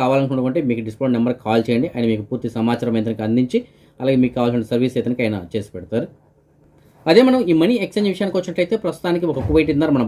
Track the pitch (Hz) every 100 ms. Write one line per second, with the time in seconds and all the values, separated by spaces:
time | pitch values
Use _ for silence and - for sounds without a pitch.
0 | 131 135 135 131 127 127 135 117 110 107
1 | 131 120 120 120 - 113 113 117 151 123
2 | 117 107 104 127 120 113 113 117 120 113
3 | 110 110 110 117 127 233 - _ _ -
4 | 127 131 127 127 120 120 110 120 127 127
5 | 113 123 117 104 87 110 101 92 87 113
6 | 170 - _ _ _ _ _ _ _ _
7 | 160 185 254 254 180 160 170 240 185 -
8 | 208 185 202 185 180 175 180 220 180 165
9 | 180 175 170 135 - 156 151 147 156 139